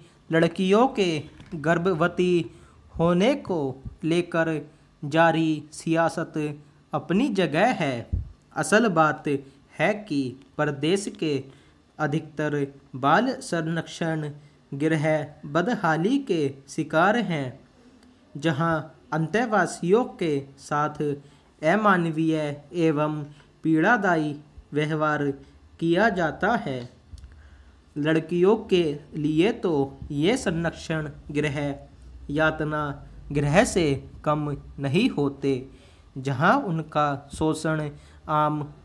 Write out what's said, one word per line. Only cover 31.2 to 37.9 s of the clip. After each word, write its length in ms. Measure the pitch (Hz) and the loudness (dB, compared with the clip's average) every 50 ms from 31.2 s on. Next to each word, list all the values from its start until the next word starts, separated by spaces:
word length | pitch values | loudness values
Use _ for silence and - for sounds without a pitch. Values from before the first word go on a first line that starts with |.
| - - | -12 -6
गृह 280 | 143 147 147 151 135 151 143 143 139 - - - - - - - - - - - | -4 -2 -2 -2 -2 -2 -4 -4 -6 -8 -12 -20 -20 -20 -20 -20 -20 -18 -10 -6
यातना 520 | 143 156 156 156 156 156 151 151 151 151 151 143 139 - - - - - - - | 0 2 2 2 2 0 -4 -4 -2 -4 -4 -6 -8 -10 -14 -18 -18 -18 -12 -6
गृह 320 | 143 147 143 143 147 196 254 | -2 -2 0 4 4 4 4
से 260 | 247 - 196 160 143 135 - - - - - - | 4 2 0 2 2 0 -2 -6 -14 -16 -6 -2
कम 300 | 151 151 151 147 147 139 - - - - - | -2 -2 -2 -2 -6 -6 -8 -10 -16 -12 -6
नहीं 300 | 139 139 131 190 247 - | -4 0 0 2 2 2
होते, 440 | - 151 143 139 139 - - 139 135 123 131 - - - - - - - - - - | 0 0 -2 -2 -2 -2 -2 -2 -2 -2 -4 -12 -18 -20 -20 -20 -20 -20 -20 -16 -12
जहां 400 | 135 127 139 135 117 165 190 240 285 285 | -6 -4 -4 -2 2 4 4 4 4 2
उनका 680 | 196 165 160 156 156 - 151 147 147 139 - - - - | -2 -4 -4 -4 -2 0 0 0 0 -2 -4 -8 -12 -6
शोषण 560 | - 160 156 151 156 - 160 156 156 151 147 | -2 0 0 0 0 -2 -2 -2 -2 -4 -6